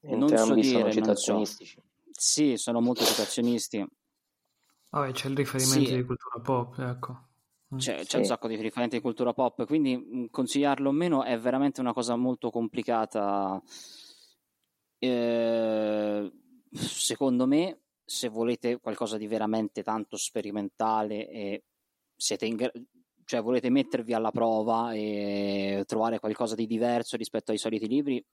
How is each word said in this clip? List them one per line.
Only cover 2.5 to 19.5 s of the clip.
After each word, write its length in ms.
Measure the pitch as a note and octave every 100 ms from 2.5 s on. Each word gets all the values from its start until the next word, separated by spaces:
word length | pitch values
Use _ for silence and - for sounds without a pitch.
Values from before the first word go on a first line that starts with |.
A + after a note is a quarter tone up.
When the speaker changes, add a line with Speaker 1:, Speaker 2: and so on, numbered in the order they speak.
| A#2
Speaker 1:
sono 240 | - A#2
molto 240 | A#2+ A#2+
citazionisti. 840 | A#2 - G#2+ - A#2+ A#2+ - A2 G2 _ _ _ _ _ _ _ _ _ _
Speaker 3:
Vabbè, 220 | D3 C#3
c'è 160 | C3 C3+
il 80 | C3+
riferimento 540 | C3 C3+ B2+ C3+ C3+
Speaker 1:
Sì. 40 | B2+
Speaker 3:
di 60 |
cultura 360 | B2 B2 - A#2
pop, 380 | A#2 B2+ B2 B2
ecco. 340 | B2+ B2 - B2 _ _ _ _ _
Mm. 40 | C3
Speaker 1:
C'è, 180 | C3 E2+
c'è 60 |
Speaker 2:
Sì. 120 | - B2+
Speaker 1:
un 80 |
sacco 240 | G2+ A#2 A#2
di 60 | A2
riferimenti 400 | A2 B2 A#2+ A#2+
di 60 |
cultura 300 | A#2+ A2+ A#2+
pop, 320 | A#2 B2+ - A#2
quindi, 300 | D#3 C#3 B2+
mm, 280 | - B2 A#2
consigliarlo 580 | - B2+ C#3 C#3+ C3+ C#3
o 40 |
meno 300 | C#3+ F3 C#3+
è 140 | A#2+ A#2
veramente 420 | A#2+ B2+ C#3 C3+
una 120 | B2
cosa 240 | A#2 A#2 A#2+
molto 340 | B2+ B2+ A#2+
complicata. 1080 | A#2+ A#2 - A2+ A#2 A2 A2 G2+ G2+ G2 F#2+ - - - - - - - _ _ _ _ _ _ _
Eh, 1300 | B2+ B2 A#2 A#2 A#2 A2+ A2+ A2 A2 G#2+ G#2 G#2 G2+ - _ - _
secondo 760 | - A#2 - - A#2 C3+ B2 B2+
me, 340 | D3 F#3 - _ _
se 240 | - - B2
volete 500 | G#2+ A#2 A#2+ A#2+ A#2+
qualcosa 380 | - G#2 A2 A2
di 80 | G#2+
veramente 560 | A2+ G#2+